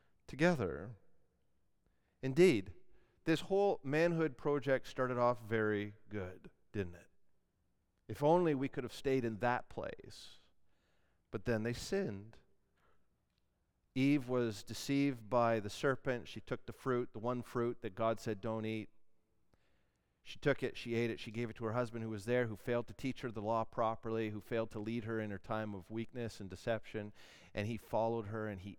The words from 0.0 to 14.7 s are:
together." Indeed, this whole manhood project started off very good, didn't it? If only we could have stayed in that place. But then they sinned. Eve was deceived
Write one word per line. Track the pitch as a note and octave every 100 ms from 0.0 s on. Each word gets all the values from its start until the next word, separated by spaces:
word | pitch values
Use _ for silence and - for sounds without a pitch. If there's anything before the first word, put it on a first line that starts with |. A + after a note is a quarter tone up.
| _ _ -
together." | C3 E3+ D3+ F#2 C#2 G#2 G#2+ - - _ _ _ _ _ _ _ _ _ _
Indeed, | C3 C3 F3+ A2+ G2 - - - - _
this | - D#3+
whole | - G3 G3+ E3
manhood | C3 D3+ F3 E3 D#3 B2+
project | D3+ C#3+ B2+ C3 -
started | - B2+ B2
off | A#2+ A2+ A2
very | A2+ G#2+ G#2 G#2 G#2 -
good, | G#2 F#2 F#2 - - _
didn't | G#2 F2 E2+
it? | - _ - _ _ _ _ _ _ _ -
If | G#2
only | D3 F3 E3+ C#3
we | C3+
could | -
have | A#2+
stayed | - C#3 C3+
in | A#2+ G#2
that | A#2+ B2 -
place. | - - - - - - - - _ _ _ _ _ _ _ _
But | G#2+
then | G#2+ A2
they | A2+
sinned. | A#2+ - G3 F3 G2 G#2+ - - _ _ _ _ - _ _ _ _ _ _ _ _ _
Eve | C3 C3+ C#3+ B2
was | B2+ A#2 G#2
deceived | -